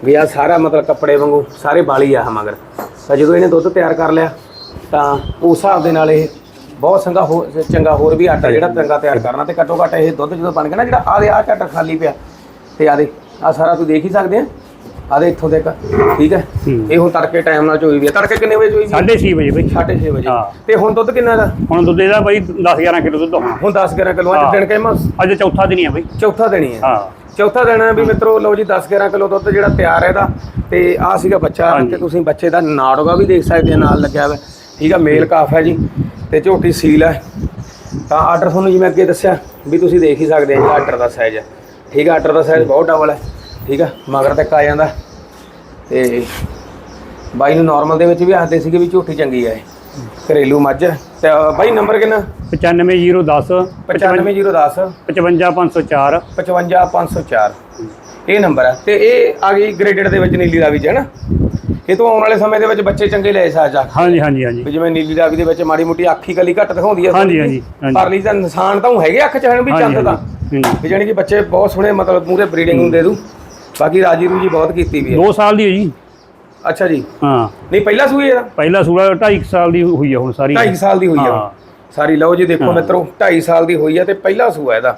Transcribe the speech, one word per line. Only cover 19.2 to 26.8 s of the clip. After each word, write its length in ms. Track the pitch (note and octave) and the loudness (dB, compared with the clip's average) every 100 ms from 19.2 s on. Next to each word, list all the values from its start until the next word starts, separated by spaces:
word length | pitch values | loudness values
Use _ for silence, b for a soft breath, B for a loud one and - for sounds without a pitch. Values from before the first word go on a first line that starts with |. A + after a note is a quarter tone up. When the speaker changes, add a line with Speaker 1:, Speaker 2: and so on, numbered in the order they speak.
| G3 | 2
Speaker 2:
ਵਜੇ 180 | E3 C#3+ | 0 0
ਬਾਈ। 180 | D3+ E3 | 0 0
Speaker 1:
ਸਾਢੇ 300 | E3+ E3+ F#3 | 0 -2 -2
ਛੇ 120 | D#3 | -2
ਵਜੇ। 180 | C#3 B2+ | -2 -2
Speaker 2:
ਹਾਂ। 360 | A#2+ G#2 - - | -2 -4 -10 -2
Speaker 1:
ਤੇ 80 | |
ਹੁਣ 200 | A3 G#3+ | 0 2
ਦੁੱਧ 160 | A3 A3+ | 0 0
ਕਿੰਨਾ 260 | A#3+ A#3+ A3 | 0 0 2
ਦਾ? 200 | G3+ - - | 0 -2 -2
Speaker 2:
ਹੁਣ 140 | E3 | 0
ਦੁੱਧ 160 | E3+ E3+ | 2 2
ਇਹਦਾ 200 | F#3+ G#3 | 2 2
ਬਾਈ 200 | G3+ G#3 | 2 0
ਦਸ 380 | F3+ F3+ F3 D#3+ | -2 -2 0 2
ਗਿਆਰਾਂ 220 | E3+ E3+ | 2 0
ਕਿਲੋ 180 | D#3 D3+ | 0 -2
ਦੁੱਧ 160 | E3 | -2
ਹੋਣਾ। 240 | D#3+ B2 A#2 | -2 -2 -2
Speaker 1:
ਹੁਣ 100 | G3+ | -2
ਦਸ 220 | G3+ F#3 | 0 -2
ਗਿਆਰਾਂ 200 | E3 F#3 | 0 -2
ਕਿਲੋ। 200 | F3 F3+ | 0 0
ਅੱਜ 80 | G3 | 2
Speaker 2:
ਹਾਂ। 100 | C#3+ | 2
Speaker 1:
ਦਿਨ 140 | G3+ G3 | 2 0
ਕਿੰਨਾ? 260 | G#3+ A3+ F#3+ - - | 0 0 -2 -4 -2
Speaker 2:
ਅੱਜ 120 | F#3 | -2
ਚੌਥਾ 320 | F3 G3 F3+ F#3+ | 0 0 0 0
ਦਿਨ 120 | F#3 | 0
ਹੀ 60 | |
ਆ 60 | E3 | -2
ਬਾਈ। 140 | C#3+ E3+ - | -4 -8 -2
Speaker 1:
ਚੌਥਾ 260 | G#3+ G3+ A3+ | -2 0 0
ਦਿਨ 160 | G3 | 0
ਹੀ 140 | C#3 A2+ | -2 -2